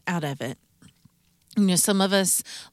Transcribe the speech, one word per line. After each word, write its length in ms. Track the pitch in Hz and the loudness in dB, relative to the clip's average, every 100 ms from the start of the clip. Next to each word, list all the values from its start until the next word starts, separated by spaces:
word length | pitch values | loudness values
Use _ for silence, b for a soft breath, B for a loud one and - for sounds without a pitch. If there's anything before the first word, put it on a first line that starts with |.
| - | -4
out 160 | 175 | -4
of 160 | 151 139 | -4 -6
it? 180 | 120 - _ _ - _ _ _ _ _ _ - | -8 -10 _ _ -20 _ _ _ _ _ _ 0
You 80 | 190 | 2
know, 100 | 180 | 2
some 240 | - 196 | 2 2
of 140 | 190 | 4
us 280 | 196 185 - - B B | 2 2 -2 -4 B B